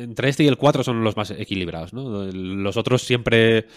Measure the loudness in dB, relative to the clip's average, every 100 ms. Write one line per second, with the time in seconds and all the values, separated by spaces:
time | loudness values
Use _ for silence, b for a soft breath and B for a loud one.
0 | -10 -2 -2 4 4 4 4 2 0 0
1 | 0 -2 -6 -8 -6 -4 -4 -8 -10 -10
2 | -8 -8 -8 -8 -6 -4 -2 -2 0 0
3 | 2 -2 2 4 6 4 0